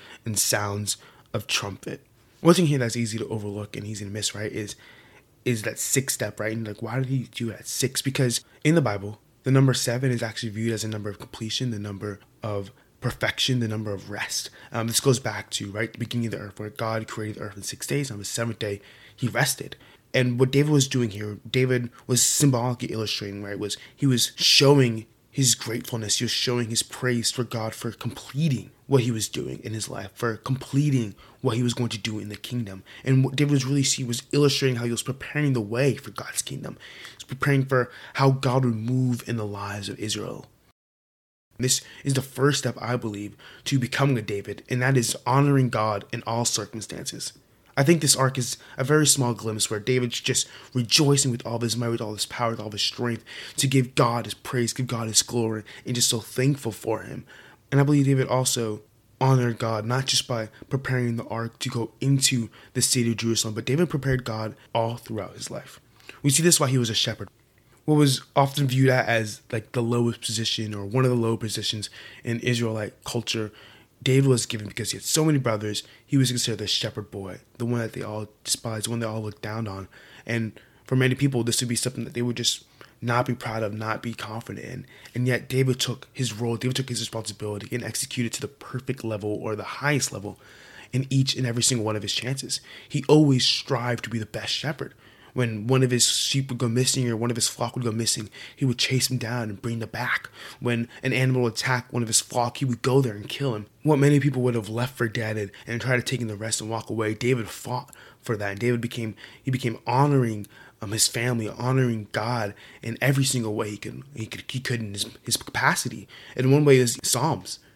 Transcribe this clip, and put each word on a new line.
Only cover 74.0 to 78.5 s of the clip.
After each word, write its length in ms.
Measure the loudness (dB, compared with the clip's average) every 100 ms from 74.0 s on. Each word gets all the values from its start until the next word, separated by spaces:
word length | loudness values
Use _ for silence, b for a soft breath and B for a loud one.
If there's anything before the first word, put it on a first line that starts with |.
David 240 | 2 4 6
was 180 | 4 2
given 220 | -6 -8
because 240 | -6 -6
he 60 | -6
had 60 |
so 200 | -2 2
many 160 | 4 4
brothers. 440 | 2 0 -2 -6 -8 B B
He 120 | 2
was 120 | 4
considered 300 | 2 -2 -2
the 80 | -2
shepherd 440 | -2 -2 -6 -10
boy, 280 | -10 -10 -12 _ -6
the 80 | -2
one 140 | -2
that 140 | -2
they 80 | -6
all 260 | -8 -8 -10 _
despised, 440 | -6